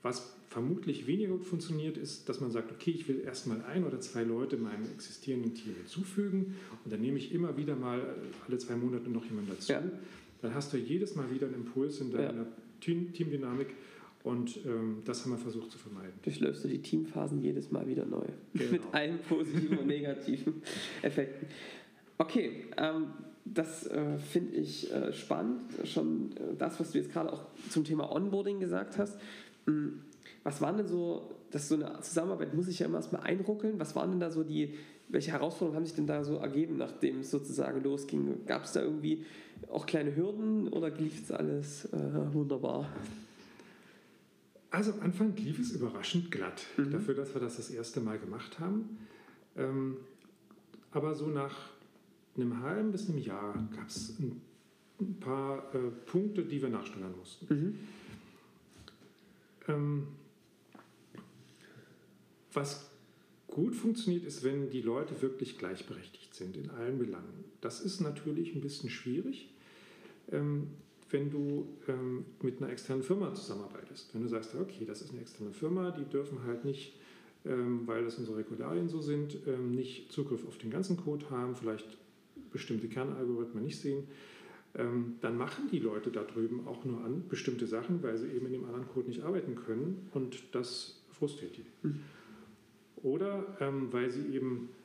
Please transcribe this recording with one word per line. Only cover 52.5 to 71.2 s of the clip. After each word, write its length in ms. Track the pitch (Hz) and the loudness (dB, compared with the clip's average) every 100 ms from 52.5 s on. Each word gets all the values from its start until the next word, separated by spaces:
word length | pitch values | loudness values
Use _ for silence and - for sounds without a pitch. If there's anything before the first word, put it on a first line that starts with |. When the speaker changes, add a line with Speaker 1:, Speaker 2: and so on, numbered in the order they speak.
| 120 | 2
Speaker 1:
halben 280 | 131 196 220 | 0 2 2
bis 180 | 185 185 | 0 0
einem 100 | 151 | 0
Jahr 500 | 113 98 104 104 107 - | 0 -4 -4 -2 -2 -4
gab's 400 | - - - - | -8 -6 -6 -2
ein, 220 | 131 - - - - - - - | -2 -2 -12 -20 -20 -20 -20 -4
ein 220 | 190 185 | -2 -2
paar, 520 | 131 135 139 139 - | -2 0 0 -2 -2
äh, 160 | 135 123 117 - | 0 0 -2 0
Punkte, 360 | 175 208 202 | 2 4 2
die 200 | 156 143 | 0 0
wir 80 | 127 | 0
nachsteuern 440 | 110 104 101 92 90 | 0 -4 -6 -6 -8
mussten. 360 | - - - | -12 -14 2
Speaker 2:
Mhm. 240 | 147 170 214 - - - - - - - - - - - - - - - - - - - | 4 4 0 -8 -12 -14 -16 -18 -20 -20 -20 -20 -20 -20 -20 -20 -20 -20 -20 -20 -14 0
Speaker 1:
Ähm, 380 | 147 147 147 143 - - - - - - - - - - - - - - - - - - - - - - - - | 2 4 2 -2 -8 -18 -20 -20 -20 -20 -20 -20 -20 -18 -18 -16 -20 -20 -20 -20 -20 -20 -20 -20 -20 -20 -20 -4
was 380 | - 143 - - - - - - - - | -2 -2 -4 -12 -20 -20 -20 -20 -20 -6
gut 260 | - 190 | 2 2
funktioniert, 500 | - 226 220 - 175 | 4 2 2 2 0
ist, 200 | 165 147 | 0 -2
wenn 260 | 131 143 135 | 0 2 0
die 100 | 127 | 0
Leute 380 | 113 120 151 131 | 0 0 0 0
wirklich 360 | 135 131 127 - | 0 0 -4 -4
gleichberechtigt 760 | 92 92 - - 92 - - | -6 -6 -8 -12 -12 -18 -20
sind 220 | - 92 87 | -10 -8 -6
in 140 | 69 | -8
allen 280 | 120 117 135 | -4 -2 0
Belangen. 460 | 117 90 90 - - - | 0 -2 -8 -14 -16 -8
Das 200 | 113 - | -8 -4
ist 200 | 196 - | -6 0
natürlich 540 | 156 143 156 151 170 | -2 0 -2 0 0
ein 60 | 143 | -2
bisschen 300 | 139 - 123 | -4 -4 -6
schwierig, 640 | - 127 135 240 277 - - - - - - - - - | -6 -2 0 0 -4 -8 -20 -20 -20 -20 -20 -20 -18 -2
ähm, 380 | 147 147 147 147 - - - - | 0 2 2 0 -8 -16 -20 0
wenn 200 | 143 | 2